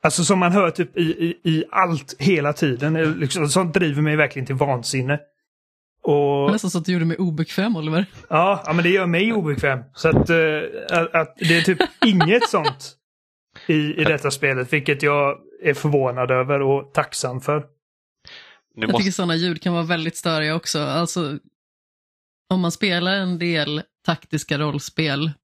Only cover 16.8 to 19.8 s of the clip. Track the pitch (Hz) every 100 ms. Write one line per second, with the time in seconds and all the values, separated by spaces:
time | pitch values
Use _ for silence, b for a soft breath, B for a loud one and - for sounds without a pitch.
16.8 | 139 - 147 - 131 127 - 147 147 _
17.8 | _ _ _ _ B B B B _ -
18.8 | 214 - 196 185 180 165 180 165 185 175